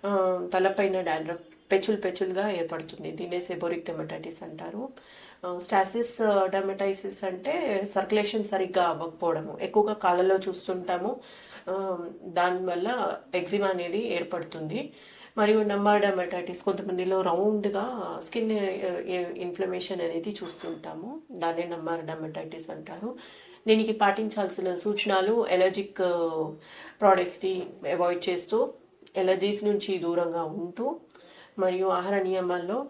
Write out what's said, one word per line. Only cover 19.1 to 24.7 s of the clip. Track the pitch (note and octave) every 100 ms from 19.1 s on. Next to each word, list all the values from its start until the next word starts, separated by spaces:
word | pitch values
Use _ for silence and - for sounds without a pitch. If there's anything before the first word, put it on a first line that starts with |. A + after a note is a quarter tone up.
| F3+ F3
ఇన్ఫ్లమేషన్ | F3 F3+ F3 F#3 F#3 F3+ F#3
అనేది | E3+ E3 F#3 G#3
చూస్తుంటాము. | F3 - E3+ D#3+ D#3+ D#3+ G3+ D#4 -
దాన్నే | G#3 E3 D#3 F3
నమ్మార్ | E3+ E3 E3
డర్మటైటిస్ | D#3 D#3+ D#3 - D#3+ E3 -
అంటారు. | D#3 D#3+ E3+ G#3+ C4 - - - - -
దీనికి | A3 A3
పాటించాల్సిన | G#3+ G3+ G3 A3 G#3+ F#3+ - F#3